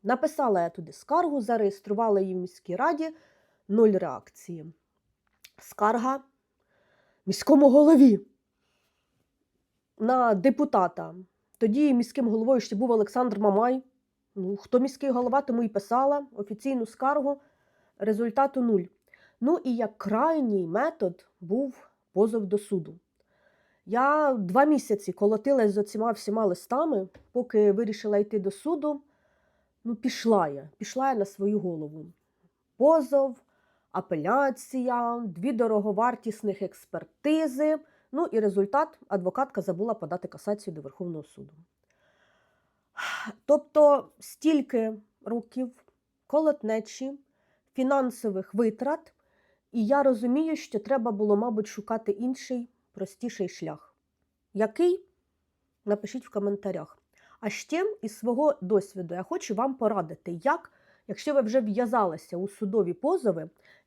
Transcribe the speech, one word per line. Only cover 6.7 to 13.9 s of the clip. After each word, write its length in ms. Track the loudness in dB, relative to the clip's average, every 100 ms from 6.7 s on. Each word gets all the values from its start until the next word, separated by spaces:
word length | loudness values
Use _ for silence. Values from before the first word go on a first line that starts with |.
| _ _ _ _ _ -8
міському 440 | -2 4 6 8
голові 500 | 8 8 8 8 6 -2 _ _ _ _ _ _ _ _ _ _ _ _ _ _ _ _ -4
на 360 | 0 2 2
депутата. 800 | 4 2 2 2 2 2 -2 -12 -14 -20 _ _ -2
Тоді 360 | 0 4 4
міським 340 | 4 0 -2 0
головою 320 | 2 2 2
ще 160 | 0 -2
був 140 | 0
Олександр 480 | 2 0 -2 -2 2
Мамай. 440 | 2 4 2 0 -6